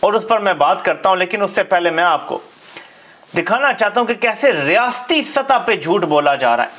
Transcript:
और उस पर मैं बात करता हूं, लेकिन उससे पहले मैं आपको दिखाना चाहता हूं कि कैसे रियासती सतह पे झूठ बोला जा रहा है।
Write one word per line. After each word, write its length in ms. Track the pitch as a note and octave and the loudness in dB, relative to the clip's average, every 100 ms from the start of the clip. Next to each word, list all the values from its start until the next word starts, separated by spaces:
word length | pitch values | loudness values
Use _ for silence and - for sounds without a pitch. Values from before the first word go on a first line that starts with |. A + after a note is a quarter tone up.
और 140 | F#3+ G#3+ | 2 0
उस 100 | G#3+ | 0
पर 80 | A3+ | 0
मैं 180 | G3+ E3 | 2 2
बात 220 | C#3+ F#3+ | 2 2
करता 280 | F#3 D3+ G3 | 0 0 0
हूं, 100 | F#3 | 0
लेकिन 240 | F3+ G#3+ | 0 -2
उससे 200 | G3 G3 | -2 -2
पहले 280 | F#3 F3+ E3+ | 0 0 0
मैं 140 | D#3+ | 0
आपको 360 | F3 D#3 - - - - - - - - - - - | 0 0 -4 -10 -10 -20 -20 -20 -20 -20 -20 -20 -8
दिखाना 380 | - E3+ A3+ C#4 | -6 -2 0 0
चाहता 280 | B3 G#3 A3+ | 0 0 0
हूं 60 | A#3 | -2
कि 80 | A#3 | -2
कैसे 360 | A#3 G#3+ C#4+ | -2 0 0
रियासती 720 | F3+ C#3 F#3+ B3 A#3+ - D#4+ | 2 2 2 0 -4 -2 -2
सतह 360 | C4+ - C4+ B3+ | 0 -4 0 0
पे 180 | A#3 G#3 | 0 -4
झूठ 280 | D3 G3 | 0 0
बोला 320 | F3 D3 D3 C#3 | 2 2 2 2
जा 180 | B2+ | 2
रहा 120 | A#2 | 2
है। 60 | A#2+ | 0